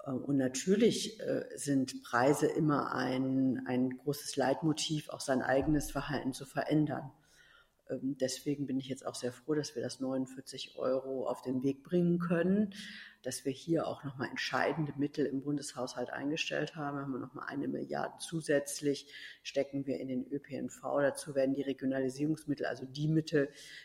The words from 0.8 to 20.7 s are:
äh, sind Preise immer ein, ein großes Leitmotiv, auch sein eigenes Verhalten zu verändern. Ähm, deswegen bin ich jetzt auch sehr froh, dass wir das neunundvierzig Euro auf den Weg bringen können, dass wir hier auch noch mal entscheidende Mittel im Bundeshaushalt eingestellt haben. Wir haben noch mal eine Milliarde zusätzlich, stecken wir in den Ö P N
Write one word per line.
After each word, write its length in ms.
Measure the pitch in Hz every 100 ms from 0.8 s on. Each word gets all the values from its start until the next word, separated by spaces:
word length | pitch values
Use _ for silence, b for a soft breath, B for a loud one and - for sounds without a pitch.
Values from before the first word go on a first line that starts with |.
| 226 - - -
äh, 240 | 135 135 - -
sind 480 | 143 139 131 -
Preise 420 | - 120 131 147 156
immer 480 | - 156 143 -
ein, 720 | - 131 131 131 131 131 123 -
ein 320 | 127 127 127
großes 380 | 147 139 - -
Leitmotiv, 720 | 127 135 160 147 - 151 -
auch 120 | -
sein 220 | - 131
eigenes 480 | - 135 143 151 -
Verhalten 420 | 143 - 131 131
zu 140 | - 135
verändern. 640 | 147 - 151 147 131 143 - b b b b b b -
Ähm, 260 | 131 131 143
deswegen 460 | 131 - 151 143 135
bin 120 | 131
ich 100 | 131
jetzt 180 | 131 113
auch 80 |
sehr 180 | - 123
froh, 220 | - -
dass 200 | 151 147
wir 80 | -
das 180 | 120 -
neunundvierzig 760 | 131 131 131 - - 131 - -
Euro 500 | 131 131 131 131 -
auf 160 | 123
den 200 | 127 131
Weg 200 | 135 135
bringen 360 | - 180 175 175
können, 560 | 175 170 180 202 214 B B B B B
dass 220 | 127 -
wir 80 | 139
hier 360 | 131 - 165 -
auch 160 | -
noch 120 | 139 131
mal 120 | 113
entscheidende 640 | - - 131 92 151 147 139
Mittel 300 | 147 - 135
im 160 | 135
Bundeshaushalt 680 | 143 143 - 131 127 131 123
eingestellt 640 | 127 139 160 - 147 147 160
haben. 220 | 143 143
Wir 40 |
haben 180 | 139 123
noch 140 | 117
mal 120 | 139 -
eine 200 | 139 139
Milliarde 480 | 139 - 143 - -
zusätzlich, 920 | - 165 156 143 143 - 143 139 - B B B
stecken 440 | - 139 131 139 135
wir 120 | 127
in 80 | 131
den 180 | 127 -
Ö 80 | 143
P 180 | - 131
N 140 | 127